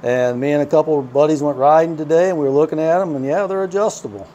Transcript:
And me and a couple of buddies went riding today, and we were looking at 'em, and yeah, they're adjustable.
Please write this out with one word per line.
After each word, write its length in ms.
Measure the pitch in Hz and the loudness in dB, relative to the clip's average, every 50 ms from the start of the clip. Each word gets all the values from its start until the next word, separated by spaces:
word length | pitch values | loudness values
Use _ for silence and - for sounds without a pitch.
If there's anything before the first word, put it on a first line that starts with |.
| - | -2
And 380 | 120 123 127 123 123 123 123 | -2 -2 0 0 -2 -2 -2
me 120 | 131 143 147 | -2 0 0
and 100 | 147 143 | 0 0
a 40 | |
couple 320 | 143 160 156 156 160 156 143 | 2 2 0 2 2 0 -2
of 140 | 135 127 123 | -2 -2 2
buddies 300 | 139 147 151 156 143 147 | 2 2 2 2 0 -2
went 140 | 147 139 | -4 -2
riding 400 | 127 131 143 151 160 165 165 165 | 2 4 4 6 4 4 2 -4
today, 340 | 151 156 147 160 160 180 190 | -6 -4 0 2 2 2 2
and 80 | 185 160 | 0 0
we 60 | 147 | -2
were 80 | 135 135 | 0 2
looking 260 | 143 156 156 - 156 | 2 2 2 0 -2
at 220 | 160 160 165 180 | 0 0 2 0
'em, 160 | 196 175 151 | 0 -2 -4
and 80 | 135 131 | -6 -4
yeah, 220 | 135 151 185 202 | -2 -2 -2 -2
they're 180 | 185 190 190 190 | -2 -4 -4 -4
adjustable. 640 | 185 175 202 208 220 - - - - 101 101 98 - - | -4 -2 -2 -2 -2 -4 -6 -14 -14 -14 -14 -16 -18 -20